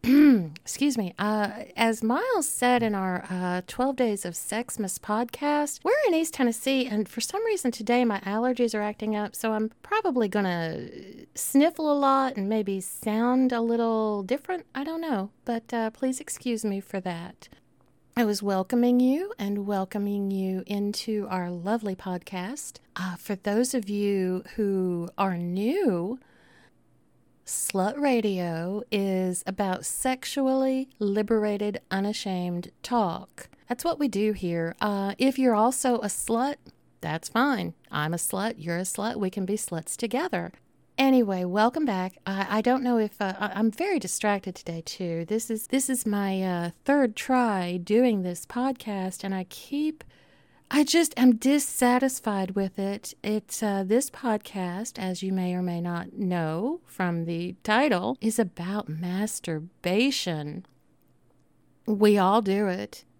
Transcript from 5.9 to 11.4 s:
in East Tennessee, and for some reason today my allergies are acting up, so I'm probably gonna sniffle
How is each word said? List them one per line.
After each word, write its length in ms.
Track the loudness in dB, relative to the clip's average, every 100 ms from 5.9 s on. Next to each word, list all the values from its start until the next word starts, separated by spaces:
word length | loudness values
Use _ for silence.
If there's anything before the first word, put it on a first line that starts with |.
| 2 4
in 60 |
East 180 | 2 0
Tennessee, 540 | 0 0 2 0 0 0
and 200 | -2 -2
for 140 | -4
some 240 | -4 -2
reason 280 | -2 0 -2
today 340 | -2 0 2 4
my 140 | 0
allergies 540 | -2 0 0 2 0
are 60 | 0
acting 340 | -4 -4 -4
up, 220 | -2 -4 -4
so 160 | -2
I'm 180 | -2 -2 -6
probably 460 | -4 -2 0 0 0
gonna 600 | 2 0 0 -2 -6 -10 -14 -18 -18 -16
sniffle 580 | -8